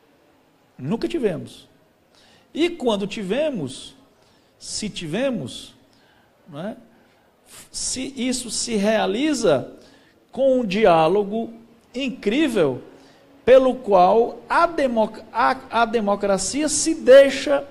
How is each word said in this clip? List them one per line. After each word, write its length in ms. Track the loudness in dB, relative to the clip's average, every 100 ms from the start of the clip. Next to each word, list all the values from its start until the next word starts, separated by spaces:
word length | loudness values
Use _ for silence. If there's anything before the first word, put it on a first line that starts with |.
| _ _ _ _ _ _ _ -14
Nunca 300 | -8 -6 -6
tivemos. 600 | -4 -4 -4 -12 -20 _ _ _ _ _ _ _ _ _
E 160 | -4 -4
quando 360 | -2 -4 -2 -4
tivemos, 880 | -8 -6 -4 -4 -4 -10 -12 -20 -20 _ _ _ _ _ _
se 320 | -14 -10 -10
tivemos, 840 | -10 -8 -4 -4 -6 -10 -14 -20 _ _ _ _ _ _ _ -20
não 120 | -12
é? 180 | -12 -12 -20 _ _ _ _ _ _ -20 -18
Se 420 | -12 -8 -8 -10 -6
isso 360 | -6 -6 -8
se 240 | -8 -4 -2
realiza 960 | 0 0 -2 -2 -2 0 2 2 -2 -18 -20 _ _ _ _
com 280 | 0 2 2
um 60 | 0
diálogo 880 | 2 4 6 4 2 -2 -6 -8 -12 -20 _ _ -6
incrível, 880 | -6 -4 -2 0 0 2 0 -2 -12 -20 -20 _ _ _
pelo 300 | 6 6 6 -2
qual 640 | 2 4 6 4 2 -4 -2
a 200 | 0 0
democ-, 560 | 0 -2 0 -2 -4 -12
a, 480 | -2 -2 -2 -4 -2
a 40 | 0
democracia 840 | 0 -2 -2 0 -2 -2 -4 -4
se 240 | -2 -4
deixa 720 | -2 8 8 8 2 -2 -2 -4